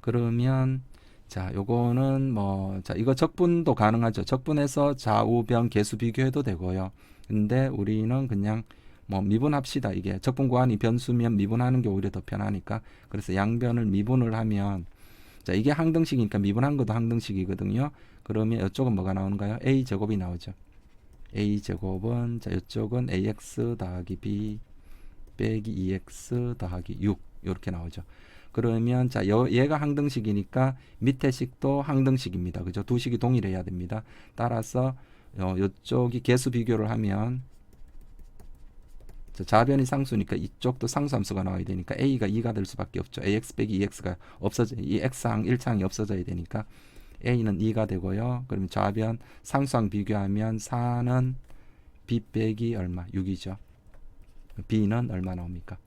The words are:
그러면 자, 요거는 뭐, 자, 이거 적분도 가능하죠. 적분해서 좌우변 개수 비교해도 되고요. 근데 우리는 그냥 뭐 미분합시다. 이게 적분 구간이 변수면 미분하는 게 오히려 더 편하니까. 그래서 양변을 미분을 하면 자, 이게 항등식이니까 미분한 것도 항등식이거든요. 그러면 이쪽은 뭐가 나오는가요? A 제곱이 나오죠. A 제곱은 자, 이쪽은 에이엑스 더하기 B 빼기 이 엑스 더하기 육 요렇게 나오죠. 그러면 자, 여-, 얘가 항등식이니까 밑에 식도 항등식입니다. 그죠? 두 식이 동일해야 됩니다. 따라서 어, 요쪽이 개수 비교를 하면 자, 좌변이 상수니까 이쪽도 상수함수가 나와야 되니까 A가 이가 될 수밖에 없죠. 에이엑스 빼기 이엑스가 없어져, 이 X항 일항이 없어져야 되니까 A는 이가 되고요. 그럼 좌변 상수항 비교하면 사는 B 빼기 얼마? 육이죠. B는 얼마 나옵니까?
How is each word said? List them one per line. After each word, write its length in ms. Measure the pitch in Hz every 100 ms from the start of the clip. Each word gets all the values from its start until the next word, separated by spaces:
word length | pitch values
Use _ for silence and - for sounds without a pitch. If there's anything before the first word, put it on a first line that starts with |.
그러면 800 | - 120 117 117 127 131 131 131 127 - - - -
자, 240 | - 92
요거는 800 | 98 101 120 120 123 135 135 135
뭐, 480 | 110 98 95 95 95
자, 80 | -
이거 200 | 90 120
적분도 600 | 131 160 - 175 170 156
가능하죠. 500 | 120 107 117 117 101
적분해서 720 | 92 127 143 151 143 147 143
좌우변 760 | 131 - 107 110 117 113 120 120
개수 260 | 107 104 107
비교해도 460 | 117 113 131 135
되고요. 500 | 135 87 92 95 95 - - - -
근데 380 | 107 107 127 135
우리는 600 | 107 101 110 110 127 131
그냥 340 | 101 104 110 - - - - -
뭐 160 | 98
미분합시다. 720 | 98 107 147 143 131 139 107
이게 240 | 95 95 95
적분 300 | - 127 135
구간이 280 | 123 127 104
변수면 640 | 117 120 123 120 117 104
미분하는 420 | 101 113 123 131
게 80 | 107
오히려 220 | 98 98
더 100 | 92
편하니까. 580 | - 101 101 98 - 107 - - -
그래서 260 | - -
양변을 520 | 92 101 117 123 117 110
미분을 480 | 98 104 131 117
하면 500 | 110 113 104 101 95 85 - - - - -
자, 100 | -
이게 160 | 92 123
항등식이니까 680 | 147 165 160 160 131 104 104
미분한 360 | 98 104 139 143
것도 160 | 110
항등식이거든요. 1000 | 113 113 117 - 98 92 92 98 110 147 - - -
그러면 440 | - 110 110 113 95
이쪽은 280 | - 127
뭐가 200 | 98 92
나오는가요? 460 | 95 95 101 101 117
A 180 | 135 135 127
제곱이 320 | 95 104 104
나오죠. 340 | 90 87 - - - - - - - - -
A 240 | - 104 104
제곱은 840 | 101 92 98 92 110 120 120 117
자, 100 | -
이쪽은 580 | 92 - 110 107 123 87
에이엑스 680 | 92 104 104 - - 117 110
더하기 380 | 92 90 90 92
B 440 | 104 101 107 107 - - - - - - - -
빼기 360 | 110 110 107
이 200 | 98 92
엑스 640 | 95 - - - 123 123 120
더하기 400 | 90 90 - -
육 180 | 101 98 - -
요렇게 280 | 92 92 -
나오죠. 320 | 87 85 - 80 - - - -
그러면 580 | - 117 113 117 127 127
자, 160 | 127 98
여-, 220 | 110 127
얘가 260 | 120 139 151
항등식이니까 1000 | 147 143 143 131 107 101 95 127 131 131 - -
밑에 320 | 120 135 139
식도 500 | 127 127 - 135 139
항등식입니다. 800 | 143 135 135 131 110 90 90 90
그죠? 220 | 90 101
두 160 | - 120
식이 180 | 123 120
동일해야 460 | 120 123 98 92
됩니다. 400 | 90 90 90 110 - - - -
따라서 580 | 120 117 110 127 131 131 - - - -
어, 200 | 92 92
요쪽이 600 | 98 - - 123 123 123
개수 320 | 127 123 131
비교를 360 | 123 113 110 107
하면 520 | 113 107 101 113 127 127 - - - - - - - - - - - - - - - - - -
자, 100 | -
좌변이 420 | 92 107 127 139
상수니까 520 | 131 139 135 107 92 -
이쪽도 500 | - - 127 127 120
상수함수가 560 | 147 143 123 98 98
나와야 220 | 92 92
되니까 320 | 90 92 90 -
A가 300 | 139 127 104
이가 240 | 104 117
될 120 | 107
수밖에 360 | 98 - 92 87
없죠. 200 | 87 -
에이엑스 320 | 98 107 - -
빼기 180 | 110 98
이엑스가 360 | 101 - 92 92 - -
없어져, 380 | 101 - 113 117
이 220 | - 101
X항 460 | 131 127 120 107 107
일항이 360 | 123 127 107
없어져야 400 | 95 - 104 98
되니까 420 | 90 87 85 110 - - - - - - -
A는 340 | 123 110 92
이가 260 | 110 110 107
되고요. 580 | 92 92 98 120 123 127
그럼 220 | 98 95
좌변 500 | 98 98 107 110 113 - -
상수항 480 | - 139 139 120 104
비교하면 680 | 104 101 104 98 104 110 110
사는 760 | - 120 120 120 123 127 127 131 - - - - - - -
B 140 | 117 -
빼기 460 | 107 110 107 117 110
얼마? 280 | 90 87 90
육이죠. 440 | 95 92 92 92 98 - - - - - - - - - - -
B는 420 | 110 101 117 120
얼마 240 | 92 92
나옵니까? 440 | 90 87 87 - 87